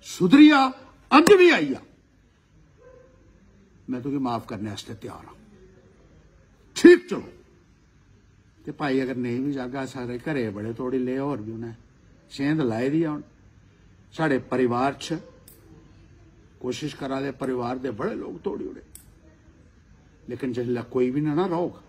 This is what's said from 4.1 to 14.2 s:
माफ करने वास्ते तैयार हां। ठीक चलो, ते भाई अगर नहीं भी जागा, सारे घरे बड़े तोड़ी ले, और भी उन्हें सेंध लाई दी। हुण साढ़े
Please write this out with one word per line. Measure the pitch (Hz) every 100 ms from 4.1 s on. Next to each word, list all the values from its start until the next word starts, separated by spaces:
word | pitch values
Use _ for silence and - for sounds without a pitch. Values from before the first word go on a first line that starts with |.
| 139
माफ | 127 117 113
करने | 107 107
वास्ते | 104 -
तैयार | 117 - - -
हां। | - - - - - - - - - - - _ _ - -
ठीक | 330 349 -
चलो, | 156 - - - - _ _ _ _ _ - _ _ _ _ -
ते |
भाई | 147 147 131
अगर | 131 127
नहीं | 120 120
भी | 139
जागा, | 139 123 135 131
सारे | 127 120 123
घरे | 160 147 113
बड़े | 101 110
तोड़ी | 117 127 131
ले, | 127 131
और | 139 139
भी | 107
उन्हें | 113 117 113 - _ - - -
सेंध | - 139 156
लाई | 131 110 131
दी। | 156
हुण | 165 151 - - - - - - - - -
साढ़े | -